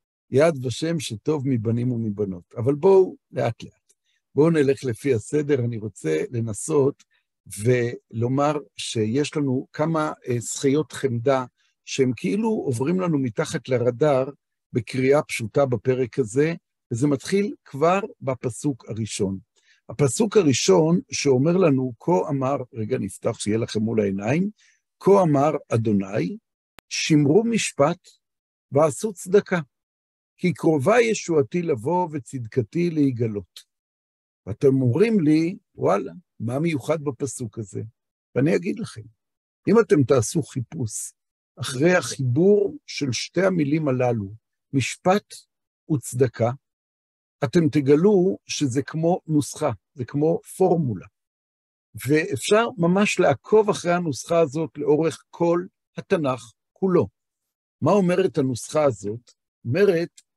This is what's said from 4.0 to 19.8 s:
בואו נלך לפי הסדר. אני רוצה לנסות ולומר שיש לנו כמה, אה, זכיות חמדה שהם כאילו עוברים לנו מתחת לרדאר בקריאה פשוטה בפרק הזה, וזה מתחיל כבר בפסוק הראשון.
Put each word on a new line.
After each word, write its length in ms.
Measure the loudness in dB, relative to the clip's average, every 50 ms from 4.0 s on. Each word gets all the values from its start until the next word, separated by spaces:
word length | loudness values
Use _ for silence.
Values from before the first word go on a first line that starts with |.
| _ _ _ _ _ _ 0
בואו 160 | 2 2 4
נלך 340 | 4 4 2 2 0 -2 -2
לפי 300 | -6 -6 -4 0 0 0
הסדר. 500 | 0 -2 -2 -4 -2 0 0 0 0 0
אני 140 | -2 -4 -6
רוצה 460 | -8 -10 -12 -8 -6 -4 -2 -2 -4 -4
לנסות 720 | -6 -6 -6 -6 -6 -8 -6 -2 0 2 2 2 0 _ _ _ _ _ _ _ _ _ _ -18 -12 -4
ולומר 960 | 0 0 2 2 0 -2 -6 -8 _ _ -8 -4 -4 -2 0 0 0 0 0 -2 -6 -12 _
שיש 600 | -12 -10 -6 -4 -2 -2 0 0 -2 -2 -2 -4
לנו 300 | -4 -2 -2 -2 -4 -4 -6 -6
כמה, 400 | -4 -2 -2 0 -2 -2 -4 -6 -8 -8 -6
אה, 120 | -6 -6
זכיות 520 | -6 -8 -8 -2 0 2 2 2 0 -4 -6
חמדה 520 | -6 -4 -4 -4 -2 0 0 0 0 -2 -6 _ _ _ _ _ _ _
שהם 280 | -8 -2 0 0 0 0
כאילו 320 | -2 -4 -2 -2 -2 -2 -2
עוברים 520 | -2 -2 -2 -4 -4 -2 -2 -2 -2 -2
לנו 180 | 0 0 -2 -2
מתחת 500 | -2 -4 -4 -4 -6 -4 -4 -8 -4 -2
לרדאר 640 | -2 0 0 0 0 0 2 2 2 2 0 -2 -8 _ _ _ _ _ _ _ -6
בקריאה 500 | -6 -4 -4 -4 0 2 4 4 2 2
פשוטה 440 | -2 -6 -8 -6 -2 0 0 2
בפרק 520 | 2 0 -2 0 0 0 0 0 -4 -2 -4
הזה, 360 | -4 -2 0 0 0 0 -2 -6 _ _ _ _ _ -8 -4
וזה 140 | -2 0
מתחיל 480 | 0 0 -2 -4 -2 -2 -2 -2 -2 -6 -10 _
כבר 360 | -14 -6 0 0 2 2 0 -2 -6 -12 -10
בפסוק 680 | -6 -6 -6 -4 -6 -8 -8 -4 -4 -6 -6 -6 -10 -12
הראשון. 500 | -8 -8 -6 -6 -4 -4 -4 -4 -4 -6 -12 _ _ _ _ _ _ _